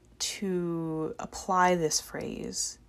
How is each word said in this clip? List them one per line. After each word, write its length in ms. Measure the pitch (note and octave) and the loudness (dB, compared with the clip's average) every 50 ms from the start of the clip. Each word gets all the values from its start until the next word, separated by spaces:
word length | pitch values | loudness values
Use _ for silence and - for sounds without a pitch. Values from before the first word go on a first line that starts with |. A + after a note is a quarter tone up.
| _ _ - - | _ _ -10 -6
to 960 | - - - - G#3 F#3+ F#3 F3 F3 E3+ E3+ E3 E3 D#3+ D#3+ D#3 D#3 D#3 - - | -6 -6 -4 -4 -2 -2 0 0 0 0 0 -2 -2 -2 -2 -2 -2 -4 -4 -6
apply 560 | - - - - - - F#3+ F3+ F3+ F3+ F3+ | -10 -10 -10 -8 -2 2 4 6 8 8 6
this 260 | F3 D#3+ D3+ - - | 6 4 2 0 0
phrase 800 | - - - - - - - - - - F#3+ - - - - - - | -2 -4 -6 -8 -6 -6 -6 -8 -8 -6 -6 -4 -6 -6 -8 -12 -18